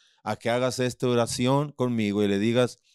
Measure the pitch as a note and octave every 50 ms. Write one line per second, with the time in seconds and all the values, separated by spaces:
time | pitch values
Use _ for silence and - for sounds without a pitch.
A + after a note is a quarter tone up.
0 | _ _ _ _ - G#2+ G#2+ - - A#2 A#2 B2 B2+ B2+ A#2 C3 B2+ B2 A#2+ -
1 | C3 B2 B2 A#2 A#2 A2 - B2+ B2 B2+ C3+ C#3+ D3 D3 - - B2+ B2 A#2+ A2+
2 | G#2+ G#2 G2 G#2 G#2 G2+ G2+ G2 G#2 A#2 A#2 B2 B2 A2 - _ _ _ _